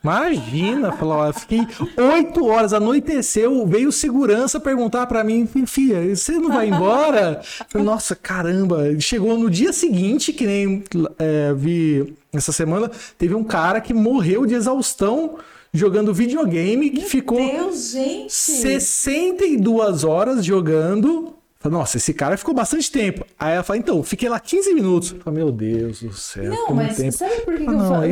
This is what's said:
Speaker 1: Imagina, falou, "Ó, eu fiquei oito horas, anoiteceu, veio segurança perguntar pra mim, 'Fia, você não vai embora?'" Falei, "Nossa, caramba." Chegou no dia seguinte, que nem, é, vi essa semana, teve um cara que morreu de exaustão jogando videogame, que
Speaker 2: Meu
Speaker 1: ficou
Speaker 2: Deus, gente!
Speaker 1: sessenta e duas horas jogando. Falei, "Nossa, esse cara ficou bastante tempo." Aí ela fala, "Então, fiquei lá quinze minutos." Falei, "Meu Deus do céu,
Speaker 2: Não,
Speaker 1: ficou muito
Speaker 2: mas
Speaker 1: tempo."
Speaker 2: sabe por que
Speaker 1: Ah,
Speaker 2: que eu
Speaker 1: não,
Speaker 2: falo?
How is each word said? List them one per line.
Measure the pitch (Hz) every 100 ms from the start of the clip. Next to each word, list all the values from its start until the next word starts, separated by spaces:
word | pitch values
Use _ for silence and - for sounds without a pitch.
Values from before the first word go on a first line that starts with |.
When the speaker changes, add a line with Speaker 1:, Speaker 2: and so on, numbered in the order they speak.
Speaker 1:
Imagina, | 151 196 330 269 113 143 190 269 220
falou, | - 160 151
"Ó, | 151
eu |
fiquei | 143 - 226 226 - - - 254
oito | 330 330 339 247
horas, | 220 220
anoiteceu, | 214 214 277 285 294 214 214 226 269 202
veio | 202 277
segurança | - 302 247 247 214 262 302
perguntar | 277 262 233 240 247
pra | 226
mim, | 214 226 226 277 247
'Fia, | - 269 185 175 190
você | - 320
não | 320
vai | 262 214
embora?'" | 185 185 247 302 233 180 151 - - -
Falei, | 208 208
"Nossa, | 220 - 185
caramba." | - 185 170 185 190 165 147 151
Chegou | - 233 214 226
no | 226
dia | 170 330
seguinte, | - 349 185 190 285 -
que | 302 226
nem, | 202 202 196 202 175 151 -
é, | 160 151 147
vi | 139 151 170 160 143 139 - _
essa | 147 151
semana, | 156 160 180 226 - - _
teve | 170
um | 214
cara | 220 175 165 202
que | -
morreu | 226 214 269 165 202 254
de |
exaustão | 240 220 269 - - 196 269 320 320 - - _
jogando | 156 202 202 214
videogame, | 185 240 302 254 165 180 240 294
que | 262
Speaker 2:
Meu | 370
Speaker 1:
ficou | 269 - 240
Speaker 2:
Deus, | 269 302 370 339 233
gente! | 254 269 403 -
Speaker 1:
sessenta | - - 277 247 269 - - - 294 370 359
e | 392 262
duas | 202 226 208 165
horas | 156 160 226 262
jogando. | 175 190 160 156 160 208 262 330 330 - _ _
Falei, | 151 165
"Nossa, | 131 120
esse | -
cara | 151 143 196
ficou | -
bastante | 269 214 320 -
tempo." | 269 202 - - _
Aí | 151
ela | 175
fala, | 180 208
"Então, | 339 180
fiquei | 147 - 240
lá | 233
quinze | - 370 392
minutos." | 330 190 175 175 -
Falei, | - 156
"Meu | 156
Deus | 113 110 113 117 107
do | 117
céu, | 98 - 98
Speaker 2:
Não, | - 453
Speaker 1:
ficou | 453
muito | 240 220
Speaker 2:
mas | 220
Speaker 1:
tempo." | 131
Speaker 2:
sabe | - 370 466
por | 453
que | 330
Speaker 1:
Ah, | 302
Speaker 2:
que |
eu | 214
Speaker 1:
não, | 190
Speaker 2:
falo? | 170 160